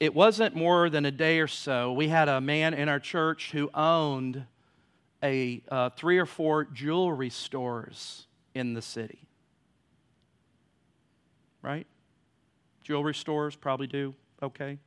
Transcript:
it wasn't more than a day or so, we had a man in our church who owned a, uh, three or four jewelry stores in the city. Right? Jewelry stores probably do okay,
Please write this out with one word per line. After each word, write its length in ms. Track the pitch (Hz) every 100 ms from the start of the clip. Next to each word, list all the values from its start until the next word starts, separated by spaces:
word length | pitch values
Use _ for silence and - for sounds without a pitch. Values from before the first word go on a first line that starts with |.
it 120 | 156
wasn't 420 | 151 214 208 220
more 360 | 160 165 175 170
than 160 | 151 143
a 40 |
day 280 | 139 160 165
or 80 | 156
so, 460 | - 143 127 123
we 160 | 127 156
had 200 | 165 151
a 120 | 131
man 340 | 135 151 160
in 140 | 143 147
our 120 | 143
church 520 | - 175 160 156 -
who 180 | 151 143
owned 760 | - 156 165 151 131 127 131 127 _ _ _ _ _ _ _
a, 400 | 143 135 123 123 -
uh, 200 | 135 123
three 280 | - 165 180
or 80 | 170
four 380 | - 156 151
jewelry 680 | 143 123 143 170 180 143 127
stores 960 | - - 135 123 120 - - - - - _ _
in 200 | 131 123
the 80 | 117
city. 440 | - 117 110 - - _ _ _ _ _ _ _ _ _ _ _ _ _ _ _ _ _ _ _ _ _ _ _
Right? 240 | - 143 - _ _ _ _ _ _ _ _ _
Jewelry 320 | - 147 151
stores 420 | 147 - 151 151 147
probably 300 | 143 131 135
do 280 | 139 139 135 _ _
okay, 360 | 139 - 143 143